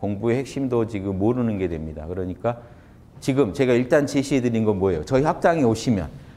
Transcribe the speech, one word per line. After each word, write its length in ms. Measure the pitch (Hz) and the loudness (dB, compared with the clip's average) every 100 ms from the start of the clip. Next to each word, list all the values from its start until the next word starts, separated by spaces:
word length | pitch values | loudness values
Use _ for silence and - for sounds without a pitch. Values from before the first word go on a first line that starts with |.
공부의 380 | 101 101 117 123 | -6 -2 0 0
핵심도 480 | 131 135 135 120 110 | -2 -4 0 0 0
지금 320 | 101 98 95 | -2 -4 0
모르는 400 | 104 123 117 101 | 0 2 0 -2
게 100 | 92 | -2
됩니다. 380 | 80 78 78 78 | -4 -8 -10 -8
그러니까 500 | 92 90 87 117 120 - - - - - - | -6 -6 -4 -4 -4 -12 -20 -20 -20 -20 -6
지금 320 | - 131 113 | -2 2 2
제가 200 | - 127 | 2 4
일단 340 | 120 127 151 139 | 4 4 2 2
제시해드린 580 | 143 131 139 123 113 | -2 0 0 2 2
건 140 | 107 98 | 0 2
뭐예요? 260 | 95 82 | 2 0
저희 200 | 76 131 | 0 0
학당에 380 | 156 175 180 170 | 2 2 2 4
오시면 460 | 120 110 131 101 76 - - | 2 2 0 0 -2 -10 -18